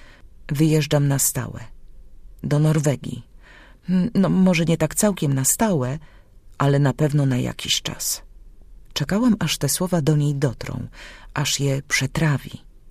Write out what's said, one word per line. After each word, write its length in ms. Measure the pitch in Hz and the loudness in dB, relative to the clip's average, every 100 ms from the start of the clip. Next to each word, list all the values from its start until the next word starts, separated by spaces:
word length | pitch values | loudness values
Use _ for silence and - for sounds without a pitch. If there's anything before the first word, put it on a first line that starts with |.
| - - - - - | -20 -20 -20 -20 -8
„Wyjeżdżam 600 | 143 160 156 147 151 143 | 0 4 4 2 2 2
na 120 | 139 | 2
stałe. 400 | - 135 110 - 113 - - - - - - - | 0 -2 -8 -10 -16 -18 -20 -20 -20 -20 -20 -12
Do 160 | - 147 | -2 2
Norwegii. 640 | 156 156 147 123 - 120 - - - - - - - | 4 2 0 -2 -6 -12 -14 -20 -20 -20 -20 -14 -2
Hmm, 220 | 185 175 - | 0 2 2
no, 140 | 180 | 2
może 360 | 180 185 170 165 | 4 4 4 2
nie 120 | 160 | 2
tak 180 | 160 - | 0 2
całkiem 380 | 214 185 156 | 0 2 0
na 100 | 135 | 0
stałe, 560 | 135 - 226 170 123 151 - - - - - - | 0 0 2 2 -2 -6 -12 -20 -20 -20 -18 -2
ale 220 | 139 143 | 2 4
na 140 | 147 | 2
pewno 320 | - 151 147 139 | 2 2 2 2
na 120 | 127 | 0
jakiś 440 | 123 - - - | -2 -6 -4 -4
czas”. 400 | - - - - - - - - - - - | -4 -8 -6 -6 -10 -20 -20 -20 -20 -20 -12
Czekałam, 420 | - 143 196 247 202 | -6 -2 2 2 2
aż 180 | 156 - | 0 -2
te 120 | 143 | -2
słowa 320 | - 185 180 | -2 0 2
do 140 | 143 151 | 2 2
niej 200 | 147 139 | 2 0
dotrą, 520 | 139 - - - - - - - - | -2 -2 -8 -8 -10 -12 -20 -20 -10
aż 260 | - 143 - | -6 -4 -2
je 220 | 139 135 - | 0 -2 -2
przetrawi. 760 | - 131 - 160 139 - - - - - | -2 -2 0 0 0 -4 -14 -18 -20 -20